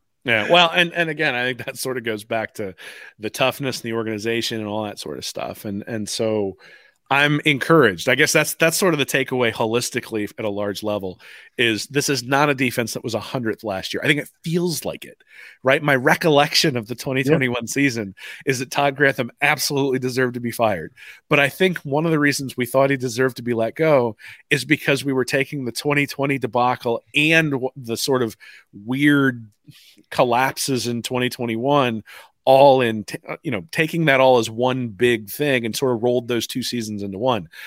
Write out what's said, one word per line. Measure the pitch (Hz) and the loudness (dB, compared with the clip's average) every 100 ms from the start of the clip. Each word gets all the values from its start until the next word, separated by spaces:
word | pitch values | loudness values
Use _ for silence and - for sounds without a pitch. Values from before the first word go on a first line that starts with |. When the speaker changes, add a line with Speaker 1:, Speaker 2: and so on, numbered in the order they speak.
| _ _ | _ _
Speaker 1:
Yeah, | 123 110 107 | 0 0 4
well, | 170 170 | 6 6
and, | 175 170 | 4 0
and | 170 165 | 0 -4
again, | 151 156 | -2 -2
I | 123 | 0
think | 123 120 123 | -2 -4 -8
that | 123 | -8
sort | 135 127 | -6 -4
of | |
goes | 117 107 | -4 -6
back | 107 117 104 | -2 -4 -4
to | - 98 90 - - - - | -8 -10 -12 -18 -18 -20 -10
the | 104 | -8
toughness | - 131 - 139 113 | -2 -2 0 -6 -6
and | 117 | -6
the | 113 | -4
organization | 110 110 110 117 - 113 | -4 -4 -2 -2 -2 -6
and | 107 | -6
all | 107 | -6
that | 107 101 | -6 -8
sort | - 71 | -10 -10
of | |
stuff. | - - - 95 | -10 -8 -8 -8
And, | 107 101 | -8 -8
and | - 113 104 | -6 -8 -6
so | - 110 107 98 92 - - _ _ - | -2 0 0 -2 -6 -16 -20 _ _ -2
I'm | 135 147 147 | 2 2 2
encouraged. | 156 135 - 165 117 87 - | 0 0 4 6 6 4 0
I | |
guess | 127 151 | 2 4
that's, | 156 151 | 2 0
that's | - 165 156 | 2 0 2
sort | 190 | 2
of | 147 | 2
the | |
takeaway | 131 139 131 127 117 | 0 0 0 0 0
holistically | 107 113 117 120 123 - 110 104 - | 0 0 0 -2 -6 -4 -4 -6 -6
at | |
a | 110 | -6
large | 101 104 95 | -4 -4 -4
level | 107 104 95 90 - - - - | -4 -4 -6 -12 -18 -20 -10 0
is | 117 107 - | 2 0 -2
this | 135 139 | -2 -2
is | 135 | -2
not | 120 139 147 | 0 2 2
a | |
defense | 135 127 123 113 | 2 -2 -2 -4
that | 127 | -6
was | 123 | -6
a | 107 | -6
hundredth | - 135 113 - | -4 -4 -4 -4
last | 107 95 - | -6 -6 -6
year. | 98 | -2
I | - | 0
think | 147 | 0
it | 139 - | -4 -12
feels | 165 175 175 143 | -4 -2 -2 -4
like | 87 - | -8 -10
it, | - - _ - - - | -14 -20 _ -20 -20 -4
right? | 127 143 | 2 2
My | 151 135 | 2 2
recollection | 139 170 170 143 147 - 165 123 | 2 2 4 4 4 2 0 0
of | 110 | -6
the | |
twenty | 120 143 131 | -8 -4 -2
twenty-one | 135 156 127 120 | 2 2 2 -2
Speaker 2:
Yeah. | 117 | -4
Speaker 1:
season | 139 139 117 101 - - - - | 0 0 0 -6 -10 -18 -6 -2
is | 127 | -2
that | 131 | -2
Todd | - 143 139 | 0 0 2
Grantham | 139 131 120 - | 2 2 -4 -2
absolutely | 143 147 - 143 139 131 | 0 0 -2 0 0 0
deserved | 127 123 127 | -2 0 -2
to | 120 | -2
be | 120 | -6
fired. | 113 110 92 80 - - - _ | 0 0 0 -6 -16 -20 -20 _
But | 147 | 2
I | 139 | 2
think | - 190 165 | 2 0 0
one | 147 139 165 | -2 -2 2
of | |
the | 156 | 2
reasons | 143 135 131 - | 2 0 -4 -6
we | |
thought | 120 131 139 | 0 2 2
he | 139 | 2
deserved | 123 113 131 123 | -2 0 -2 -2
to | |
be | 120 | -4
let | 113 113 | -2 -2
go | - 160 143 120 - - - _ | 0 2 4 2 -4 -14 -20 _
is | 147 | -2
because | 127 143 - 139 | 0 0 2 0
we | 139 | 0
were | 131 123 | 0 0
taking | 143 139 147 123 | 0 -2 -6 -8
the | |
twenty | - 147 143 139 | -6 -2 -2 -2
twenty | - 139 135 | -2 -4 -2
debacle | 120 120 123 123 120 117 - | -2 0 0 0 -4 -6 -4
and | 147 151 165 160 | 0 4 4 2
w-, | 135 127 - | 0 -4 -8
the | 117 113 | -6 -4
sort | - 131 | 0 0
of | 113 - - - _ | 0 -4 -18 -20 _
weird | 104 104 131 147 143 135 120 107 _ - - - _ _ | -14 -6 2 4 6 4 0 -10 _ -20 -20 -20 _ _
collapses | - 127 120 135 - - 127 113 | 0 2 2 0 -2 -2 -2 -2
in | 120 | -4
twenty | - 127 123 | -4 -2 -2
twenty-one | - 117 113 131 143 123 110 - - - _ | -2 -4 -2 2 2 2 -2 -8 -20 -20 _
all | - 135 139 131 | 4 8 8 8
in, | 120 110 | 4 0
t-, | 101 - - | -6 -10 -12
uh, | - | -10
you | 165 | -6
know, | 110 82 | -6 -4
taking | - 160 170 156 | -2 0 2 4
that | 131 | 6
all | 131 123 | 6 4
as | 110 | 2
one | 113 127 127 120 | -2 -2 -2 -6
big | 92 123 117 101 | 0 2 2 -4
thing | - 147 127 | -4 0 0
and | 113 104 | 0 -2
sort | 131 | -2
of | 120 | 0
rolled | 123 123 120 | 0 0 -2
those | 120 - | -4 -4
two | 131 | -6
seasons | 117 120 110 104 | -6 -6 -6 -6
into | 101 95 | -8 -4
one. | 127 113 80 - | -2 -2 -4 -14